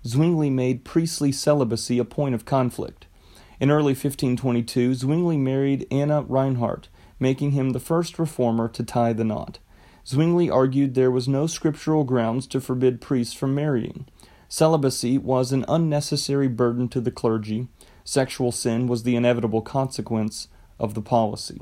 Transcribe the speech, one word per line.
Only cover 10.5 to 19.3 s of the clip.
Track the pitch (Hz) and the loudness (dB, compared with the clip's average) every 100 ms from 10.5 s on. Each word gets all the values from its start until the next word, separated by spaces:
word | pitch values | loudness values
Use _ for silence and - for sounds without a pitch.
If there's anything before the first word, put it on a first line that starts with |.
argued | 127 131 135 139 | 4 4 2 2
there | 127 127 | 4 4
was | 127 123 | 2 0
no | 139 160 | 0 -2
scriptural | - 160 151 - 156 | -2 -2 -2 0 0
grounds | 131 127 113 123 131 | 2 0 0 -2 -4
to | 139 | -6
forbid | - 127 127 120 | -4 2 2 0
priests | - 131 117 | -2 -2 -2
from | - 139 | -4 -2
marrying. | 139 151 127 - - - _ - - - | 0 0 -2 -2 -10 -16 _ -20 -20 -12
Celibacy | - 160 160 135 - 120 135 | 2 4 4 2 0 -2 0
was | 120 127 127 | 0 0 2
an | 135 - | 0 0
unnecessary | 165 165 147 - 143 - 143 135 | 0 2 0 -2 -4 -2 0 0
burden | 113 123 120 123 | 2 0 2 -2
to | 131 | -2
the | 120 | -4
clergy. | - 120 110 107 107 127 - - - | -2 0 0 -2 -6 -6 -14 -20 -20
Sexual | - 143 131 - 123 | -4 -2 0 0 -2
sin | - 127 113 127 | 0 -2 0 0
was | 120 | 0
the | 117 120 | 0 2
inevitable | 123 | 2